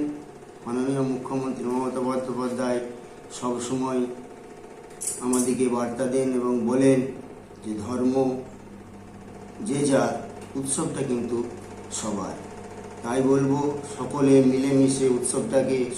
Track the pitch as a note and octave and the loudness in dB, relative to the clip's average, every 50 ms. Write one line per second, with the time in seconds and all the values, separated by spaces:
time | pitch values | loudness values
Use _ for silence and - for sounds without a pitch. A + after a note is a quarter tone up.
0 | D3 D3 - - - - - - - - - - - A#2+ A#2+ B2+ B2+ C3+ C#3 C3+ | 0 -2 -4 -8 -12 -16 -18 -18 -20 -20 -20 -12 -8 -4 -2 0 0 0 2 0
1 | C3 C3 B2+ - - - C3+ C3+ C3+ C3 A2+ A2+ A#2 A#2+ B2 B2+ C3 B2+ B2+ C3 | 0 0 -2 -4 -4 -4 -4 -2 -2 -2 -4 -4 -2 -2 0 0 0 -2 -2 -2
2 | B2 B2+ C3 B2+ - C3 A#2 A#2+ B2 B2 A#2 A#2+ B2+ B2 B2 A#2+ A#2+ - - - | -2 0 0 -2 -2 -2 -4 -2 -2 -2 -2 -2 0 0 0 0 -2 -6 -10 -12
3 | - - - - - - - - B2 B2 A#2+ A#2+ - - C3 B2+ B2+ C3 B2+ B2+ | -16 -16 -18 -18 -18 -16 -12 -6 -4 -2 -2 -2 -2 -2 -2 -2 0 0 0 0
4 | B2 A#2+ - - - - - - - - - - - - - - - - - - | 0 -2 -4 -10 -12 -16 -16 -18 -18 -18 -18 -18 -18 -18 -16 -18 -18 -18 -12 -8
5 | - - - - B2+ B2 B2+ B2+ B2 C3 A#2 A2+ C3 A#2+ A#2+ A#2+ A#2+ A#2 A#2 B2+ | -6 -6 -6 -4 -2 0 2 2 2 2 2 2 2 2 2 0 0 -2 -2 -2
6 | C3 B2 C3 C3+ C3 C3 B2+ B2 A#2+ B2 B2 A#2+ A2 A#2+ B2+ C3+ C3+ C3+ C3+ B2 | -2 0 2 0 0 2 0 0 2 2 2 2 2 2 4 6 6 6 6 6
7 | - - - - - - - - - - - - - G#2+ G#2+ G#2 G2 A2+ B2 A#2+ | 2 -2 -6 -10 -14 -16 -16 -18 -18 -18 -18 -12 -8 -8 -6 -6 -4 -4 -2 2
8 | B2+ B2+ C3 C3+ C3 B2+ B2+ B2+ - - - - - - - - - - - - | 2 2 4 4 2 2 0 -2 -6 -10 -14 -18 -18 -18 -18 -18 -18 -18 -18 -18
9 | - - - - - - - - - - - - G#2+ G#2 C#3 D3 C#3+ C3+ C3+ B2 | -18 -18 -18 -16 -16 -16 -16 -16 -16 -16 -12 -6 -2 -2 0 2 4 4 4 4
10 | - - - - - - - - - - - C#3 C3+ - - - D#3+ - - C#3 | 4 2 0 -4 -8 -10 -12 -14 -14 -8 -6 -6 -4 -2 -2 -2 -2 -2 -2 -4
11 | C3 B2 B2 A#2 - A#2 A#2+ A#2 A#2 - - - - - - - - - - - | -2 -2 0 -2 0 -2 -2 -2 -2 -4 -8 -12 -14 -14 -14 -14 -12 -10 -10 -6
12 | - G#2+ G2+ G2 F#2+ F#2+ - - - - - - - - - - - - - - | -6 -4 -4 -4 -6 -8 -8 -10 -12 -14 -14 -14 -14 -14 -14 -14 -14 -12 -12 -10
13 | - A#2+ B2 C3+ C3 C3+ C#3 C#3 C#3 C3+ C#3 C#3 C#3+ D3 D3 - - - - - | -6 -2 0 2 4 6 6 6 4 4 2 2 2 0 -2 -4 -8 -10 -8 -8
14 | B2 - - C#3+ C3+ C3+ C3+ C3+ B2+ B2+ B2+ C3 C3+ C#3 C3+ C3+ C3+ C3 - - | -6 -4 0 4 8 10 10 10 10 8 6 4 4 4 6 6 6 6 6 4
15 | C3+ B2+ B2 A#2+ - - - C3+ A2+ - C#3 C3+ B2+ C3+ C3 B2+ B2 A#2+ - | 4 4 4 4 2 0 0 0 0 4 4 4 4 4 2 2 2 0 -2